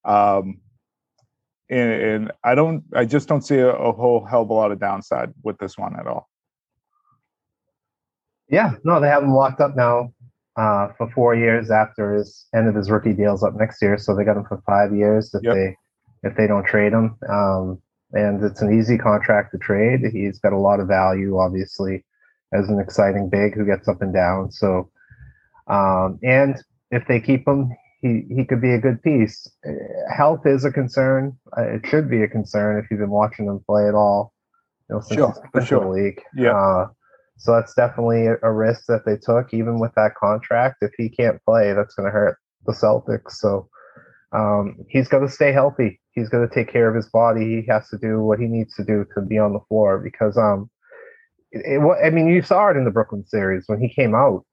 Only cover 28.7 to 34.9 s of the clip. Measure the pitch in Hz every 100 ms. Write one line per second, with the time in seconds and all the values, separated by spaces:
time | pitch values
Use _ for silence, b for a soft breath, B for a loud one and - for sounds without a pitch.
28.7 | 120 127 113 160 143 107 - - _ -
29.7 | 73 - - - - 147 156 147 139 139
30.7 | 139 127 135 131 135 135 131 _ - 117
31.7 | 110 - 156 143 117 107 113 101 107 104
32.7 | 107 113 104 101 104 113 - 101 101 -
33.7 | 104 104 104 104 101 101 _ _ _ _
34.7 | _ _